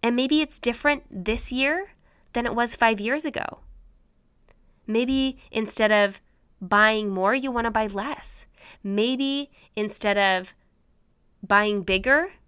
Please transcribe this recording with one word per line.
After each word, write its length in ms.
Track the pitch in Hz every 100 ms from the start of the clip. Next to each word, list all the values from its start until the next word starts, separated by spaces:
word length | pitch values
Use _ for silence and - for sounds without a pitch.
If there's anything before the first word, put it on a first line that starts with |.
And 120 | 233
maybe 260 | 240 262 302
it's 180 | 302 -
different 460 | 240 233 294 285 -
this 420 | 202 180 226 -
year 380 | 254 269 330 392 _ _ _ _
than 140 | - 240
it 80 |
was 200 | 226 233
five 260 | 185 233 220
years 240 | 208 285
ago. 360 | 311 - - - - - - _ _ _ _ _ _ _ _ _ -
Maybe 520 | 220 247 269 262 262 -
instead 420 | - 214 - 214
of 280 | 208 202 196 _ _ _ _
buying 500 | 180 202 214 220 208
more, 240 | 190 190
you 160 | 262 269
want 160 | 240 233
to 40 |
buy 160 | 220 220
less. 600 | 202 233 302 - - - _ - -
Maybe 680 | 196 202 226 262 269 277 285 _ _ -
instead 400 | 214 - 214 202
of 380 | 196 185 185 - _ _ _ _ _ _ _ _ -
buying 360 | 202 208 208
bigger 500 | 185 190 220 285 359 -